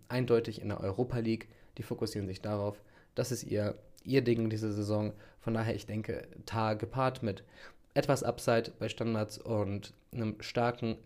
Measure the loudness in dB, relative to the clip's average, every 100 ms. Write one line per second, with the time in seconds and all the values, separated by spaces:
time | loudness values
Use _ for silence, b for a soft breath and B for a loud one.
0 | -4 0 4 4 4 -4 -4 -2 -2 0
1 | 0 2 2 0 -2 b b -10 -6 -4
2 | -2 -2 -4 -4 -2 -2 -2 -4 -12 b
3 | b -4 -2 -2 -2 0 0 -2 -10 -14
4 | 2 4 6 4 4 0 -2 0 2 2
5 | 0 -4 B B -2 0 0 -2 -4 -6
6 | -4 -6 -6 -14 -4 0 2 0 -2 0
7 | 0 0 -2 -4 -8 B B B -4 0
8 | 2 2 2 0 4 4 2 -4 -6 -2
9 | 0 0 -2 -4 -2 0 0 -2 -6 -16
10 | -10 -4 -4 -4 -4 0 2 2 -2 -4